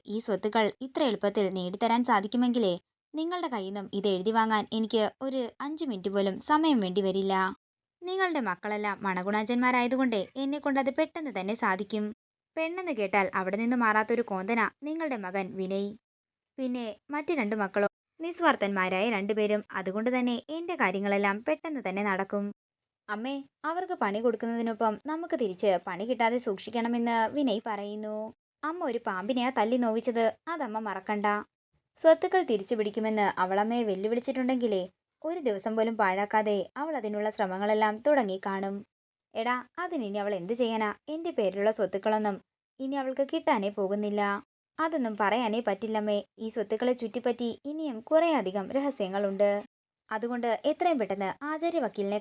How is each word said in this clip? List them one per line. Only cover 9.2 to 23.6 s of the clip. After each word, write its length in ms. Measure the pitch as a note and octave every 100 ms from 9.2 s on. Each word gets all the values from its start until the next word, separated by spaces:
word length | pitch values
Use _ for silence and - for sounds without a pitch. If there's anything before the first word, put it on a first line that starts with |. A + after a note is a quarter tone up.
| F#3 G#3+ G#3+ A#3+ B3+ B3+ A#3+ B3+ C4 A3 F3+ B3+
എന്നെക്കൊണ്ട് 440 | C#4 D4 C#4+ C#4
അത് 140 | C4+ C#4
പെട്ടെന്ന് 360 | D#4 E4+ D4+ G3+
തന്നെ 160 | F#3 A3+
സാധിക്കും." 600 | G#3+ F#3+ G3+ G#3+ G#3 - _ _ _ -
പെണ്ണെന്ന് 340 | D#4+ F4 F4+
കേട്ടാൽ 400 | A#3+ G3+ G3+ F#3+
അവിടെ 240 | - F#3+ G3+
നിന്ന് 200 | A#3 B3
മാറാത്തൊരു 440 | A3+ G#3+ G#3+ A#3+
കോന്തനാ 480 | A#3 F#3+ F#3+ A#3 G#3 -
നിങ്ങളുടെ 340 | C#4+ D#4+ D#4+ A#3+
മകൻ 380 | F#3+ G3 F#3+ F#3+
വിനയ്. 400 | F#3 G3 G3+ A3 _ _ _ _ _ -
പിന്നെ 380 | C4 B3 A3+ G3+ _
മറ്റു 240 | D4 D4+
രണ്ടു 220 | D#4+ G#3 A3
മക്കളോ 320 | G3 G#3 G3+ - _ _
നിസ്വാർത്ഥന്മാരായ 880 | E4 E4+ E4 B3 G3+ G3 F#3 F#3 A3
രണ്ടുപേരും. 540 | G#3+ G3+ G#3+ G#3 G#3 -
അതുകൊണ്ട് 480 | G3 F#3+ G3 A3+ B3+
തന്നെ 220 | B3 A#3 -
എന്റെ 260 | D#4 F4 E4
കാര്യങ്ങളെല്ലാം 680 | G#3+ F#3+ G3+ G3+ G3+ G3+
പെട്ടെന്ന് 380 | A#3+ D4+ E4 C#4+ F#3+
തന്നെ 140 | F#3+
നടക്കും. 480 | G#3 F#3+ G3 G#3 G3+ - _ _ _ _ -
അമ്മേ, 340 | G#3 A#3+ C#4 C#4 _